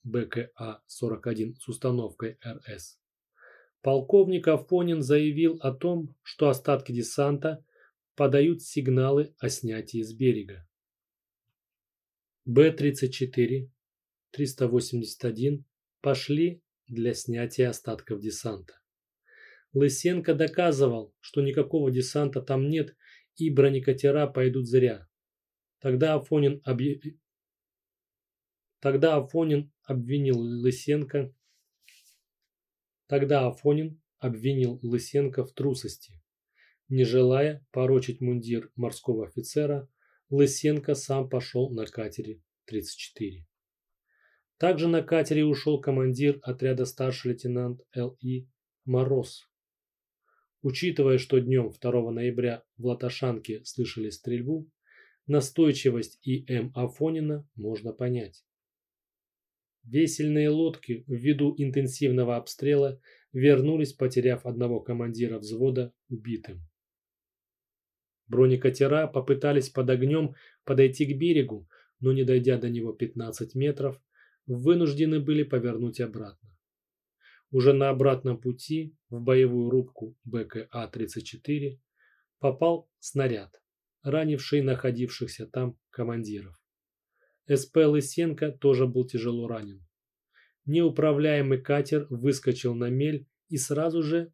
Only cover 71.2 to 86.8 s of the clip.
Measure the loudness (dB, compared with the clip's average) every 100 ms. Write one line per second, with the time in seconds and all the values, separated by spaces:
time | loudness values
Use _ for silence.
71.2 | 2 2 0 -4 -16 _ _ -4 0 2
72.2 | 2 2 2 0 -2 -4 -6 -6 -6 -6
73.2 | -10 -8 -8 -2 -2 -2 -6 -8 _ _
74.2 | _ _ -8 -2 2 4 2 0 0 0
75.2 | 0 0 0 -2 -2 -4 -6 -6 -8 -8
76.2 | -14 -18 _ _ _ _ _ _ _ _
77.2 | _ _ _ 2 4 6 2 2 2 2
78.2 | -2 -4 -6 -8 -6 -6 -6 -14 -14 -6
79.2 | 2 4 4 2 0 0 -2 -8 -16 -16
80.2 | -8 -8 -6 -10 -10 -10 -10 -8 -8 -10
81.2 | -14 -12 -6 -4 -4 -10 _ _ _ _
82.2 | _ _ -2 2 2 0 -4 _ -8 -2
83.2 | -2 -2 -10 _ _ _ _ _ -4 -2
84.2 | 0 -2 -2 0 0 0 -2 -2 -4 -6
85.2 | -10 -10 -10 -6 -6 -6 _ -8 -6 -6
86.2 | -8 -10 -14 -20 _ _